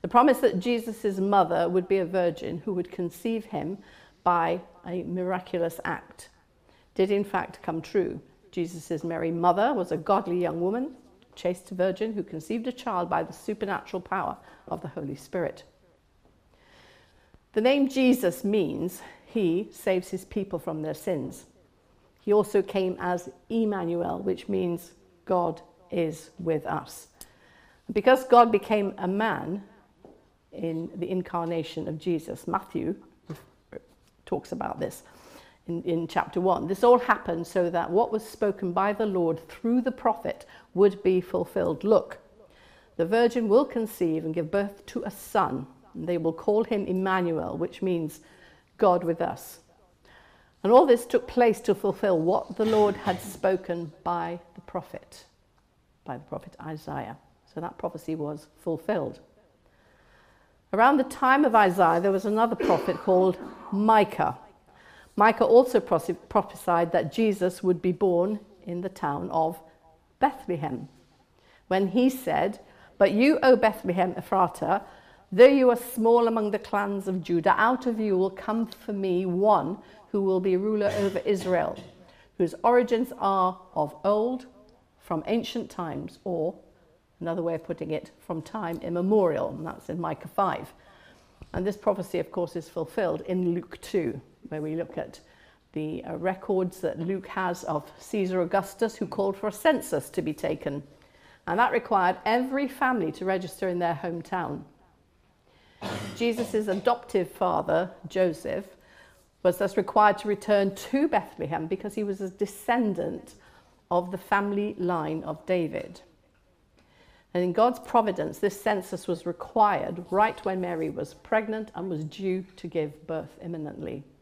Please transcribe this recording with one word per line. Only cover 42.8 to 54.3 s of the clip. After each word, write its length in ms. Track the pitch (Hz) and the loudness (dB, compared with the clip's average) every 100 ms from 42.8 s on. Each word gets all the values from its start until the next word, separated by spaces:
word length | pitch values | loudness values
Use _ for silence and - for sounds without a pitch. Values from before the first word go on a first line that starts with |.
| _ - | _ -4
the 100 | 165 | 0
virgin 420 | 226 240 240 226 | 4 4 2 4
will 180 | 220 254 | 4 4
conceive 600 | 233 214 - 175 160 160 | -2 -4 -2 0 0 -2
and 80 | |
give 160 | 160 156 | -4 -2
birth 340 | 202 202 - - | -2 -2 -8 -12
to 160 | 240 | -8
a 80 | 208 | -8
son, 560 | - - 214 165 131 135 - - | -12 -2 0 0 -2 -10 -18 -20
and 140 | - 160 | -10 -4
they 100 | 175 | 0
will 160 | 160 | -2
call 300 | 165 - 208 | -2 0 0
him 240 | 226 214 190 | 2 -2 -2
Emmanuel," 680 | 185 190 185 175 160 - - | -2 0 0 0 -2 -4 -4
which 280 | 175 - | -6 -4
means 380 | 190 175 160 - - - - - _ - | -2 -2 -4 -8 -20 -20 -20 -20 _ 2
God 260 | 208 180 | 4 4
with 180 | 175 165 | 2 -2
us. 380 | 170 - - - _ _ _ _ _ - - _ _ _ | -2 -6 -14 -20 _ _ _ _ _ -20 -20 _ _ _
And 80 | 190 | 8
all 140 | 247 302 | 8 10
this 200 | 240 - | 6 4
took 220 | 240 - | 0 0
place 320 | - 240 208 | 4 4 4
to 140 | - 202 | 0 0
fulfill 440 | 202 185 202 175 | 0 0 2 2
what 360 | 165 208 - - | 2 0 -2 -2
the 100 | 220 | 2
Lord 300 | 214 208 202 | 4 4 2
had 260 | - 185 | -2 -4
spoken 720 | 196 185 190 190 185 170 165 - | -6 -2 0 0 -2 -6 -8 -8
by 360 | - 175 170 | -4 -4 -4